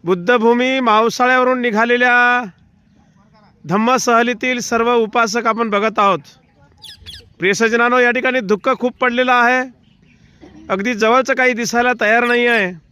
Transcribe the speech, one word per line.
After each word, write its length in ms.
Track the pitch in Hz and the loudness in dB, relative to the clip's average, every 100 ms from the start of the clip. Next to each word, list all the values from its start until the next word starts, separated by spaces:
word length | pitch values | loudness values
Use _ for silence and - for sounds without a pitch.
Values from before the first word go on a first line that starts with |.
बुद्धभूमी 760 | 165 185 175 247 226 240 254 262 | -2 -2 2 2 2 2 0 0
मावसाळ्यावरून 800 | 240 214 226 - 247 254 247 254 | 2 2 0 0 0 2 2 0
निघालेल्या 800 | 240 214 233 247 247 240 247 247 214 - _ _ _ _ _ _ _ _ _ _ 147 | -2 0 0 2 2 4 2 0 -4 -16 _ _ _ _ _ _ _ _ _ _ -6
धम्मसहलीतील 960 | 190 226 254 - 233 240 247 254 247 | -2 0 0 2 2 0 -2 -4 -4
सर्व 320 | - 233 233 | -4 -2 0
उपासक 540 | 240 220 240 226 226 226 | 0 0 -2 -2 -2 -4
आपण 220 | 214 226 | -2 -2
बघत 300 | 202 214 220 | -2 -2 0
आहोत. 200 | 202 170 - _ _ _ _ _ - - - - - _ | 0 0 -8 _ _ _ _ _ -20 -20 -20 -20 -20 _
प्रिय 140 | 180 | -2
सज्जनांनो, 460 | 202 226 233 240 254 | 0 0 2 2 2
या 120 | 240 | 2
ठिकाणी 280 | 240 254 254 | 0 -2 -4
धुकं 320 | 190 208 269 254 | -2 -2 -2 -2
खूप 220 | 247 - | -4 -2
पडलेलं 340 | 254 240 254 | -2 0 2
आहे, 300 | 247 240 254 262 _ _ _ _ _ _ _ - - - | 2 2 0 -4 _ _ _ _ _ _ _ -20 -20 -8
अगदी 240 | 190 208 | -4 -4
जवळचं 400 | 220 220 254 254 | 0 2 2 0
काही 200 | 262 254 | 0 0
दिसायला 400 | 233 226 233 247 247 | 0 -2 -2 -2 0
तयार 240 | 214 233 240 | 0 0 2
नाही 200 | 240 240 | 0 0
आहे. 240 | 226 185 170 _ | 0 -2 -8 _